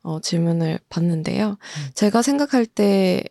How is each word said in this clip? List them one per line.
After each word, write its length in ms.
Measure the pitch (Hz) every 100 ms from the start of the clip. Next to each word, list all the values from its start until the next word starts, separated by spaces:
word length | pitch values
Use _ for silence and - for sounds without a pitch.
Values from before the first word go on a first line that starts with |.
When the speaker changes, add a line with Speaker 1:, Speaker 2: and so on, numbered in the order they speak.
Speaker 1:
어, 160 | 175 160
질문을 600 | - 170 170 165 160 160 -
받는데요. 640 | - 175 160 156 - 208
Speaker 2:
음. 400 | 202 - 151 139
Speaker 1:
제가 280 | - 208 226
생각할 440 | 240 285 285 254 226
때 560 | - 202 196 185 180 -